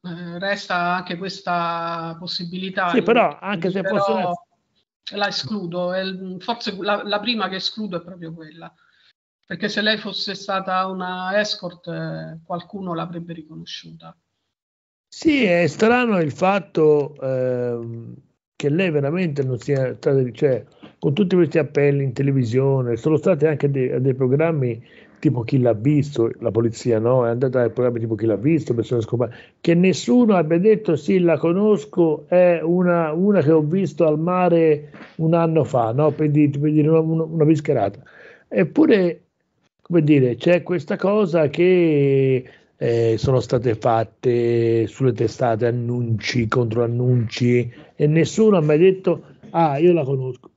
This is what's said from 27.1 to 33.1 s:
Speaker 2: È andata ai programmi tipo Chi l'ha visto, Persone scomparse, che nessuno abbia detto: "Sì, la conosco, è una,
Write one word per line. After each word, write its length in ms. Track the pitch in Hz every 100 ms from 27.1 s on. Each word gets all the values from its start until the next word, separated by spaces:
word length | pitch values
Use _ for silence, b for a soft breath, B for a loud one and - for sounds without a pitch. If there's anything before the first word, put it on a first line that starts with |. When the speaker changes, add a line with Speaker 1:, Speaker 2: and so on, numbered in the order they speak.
| 131 117
Speaker 2:
È 40 |
andata 320 | 117 135 127
ai 100 | 117
programmi 280 | 107 123 120
tipo 140 | 113 110
Chi 100 | 113
l'ha 80 | 101
visto, 380 | 123 165 - 120
Persone 260 | 107 123
scomparse, 520 | 107 123 120 - - _
che 120 | -
nessuno 600 | 170 185 - - 247 233 190
abbia 240 | 156 170
detto: 360 | 208 214 214 151
"Sì, 240 | - 190
la 180 | 170 151
conosco, 880 | 165 175 214 208 - - 165 151 -
è 320 | 180 180 170
una, 500 | 160 175 180 170 160